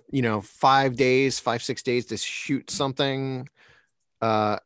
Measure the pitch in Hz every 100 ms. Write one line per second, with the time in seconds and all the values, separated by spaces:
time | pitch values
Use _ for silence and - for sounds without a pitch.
0 | _ 139 120 107 101 - 135 131 135 123
1 | 127 127 135 - - 117 - 120 - 123
2 | 113 110 - - - 139 - - 139 131
3 | 139 135 135 131 131 _ _ _ _ _
4 | _ - 113 107 107 104